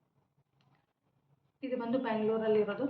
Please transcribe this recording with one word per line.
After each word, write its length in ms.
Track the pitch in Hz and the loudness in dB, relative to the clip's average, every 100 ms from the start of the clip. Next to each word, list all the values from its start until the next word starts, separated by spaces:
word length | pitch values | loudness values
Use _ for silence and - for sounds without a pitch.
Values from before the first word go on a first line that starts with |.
| _ _ _ _ _ _ _ _ _ _ _ _ _ _ _ _ | _ _ _ _ _ _ _ _ _ _ _ _ _ _ _ _
ಇದು 140 | 262 240 | -6 -4
ಬಂದು 220 | 233 254 | -2 -2
ಬೆಂಗಳೂರಲ್ಲಿರೋದು. 840 | 233 214 214 226 220 214 202 202 | 0 0 0 0 2 2 2 0